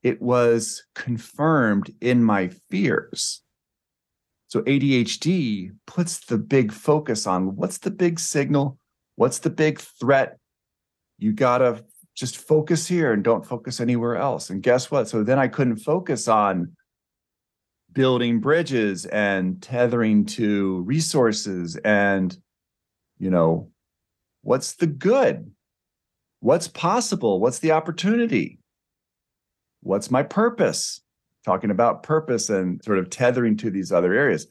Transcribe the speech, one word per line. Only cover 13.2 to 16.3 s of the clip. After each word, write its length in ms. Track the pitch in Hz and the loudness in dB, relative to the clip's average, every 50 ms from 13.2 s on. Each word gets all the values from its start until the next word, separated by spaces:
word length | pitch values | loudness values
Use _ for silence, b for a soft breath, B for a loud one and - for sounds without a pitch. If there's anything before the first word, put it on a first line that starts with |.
don't 240 | 98 117 113 101 - | 2 2 0 0 0
focus 340 | - 127 113 - 131 127 - | -8 -10 -10 -8 -10 -6 -4
anywhere 360 | 120 120 123 120 117 120 120 | -2 0 0 0 0 -2 -2
else. 340 | 85 131 139 110 - - - | -2 -2 -2 -4 -6 -8 -8
And 120 | 95 98 | -10 -2
guess 280 | 101 123 120 127 127 - | 2 2 2 2 2 -2
what? 180 | 147 139 113 - | -2 -2 -2 -2
So 140 | - 113 | -2 -2
then 160 | 107 110 131 139 | 0 2 2 2
I 80 | 135 | 2
couldn't 300 | 123 - - 139 123 113 | 0 0 0 0 0 0
focus 500 | 107 - - 156 185 180 - 143 110 - | -2 -2 -2 -2 -2 -2 -4 -4 -4 0
on 460 | 120 | 2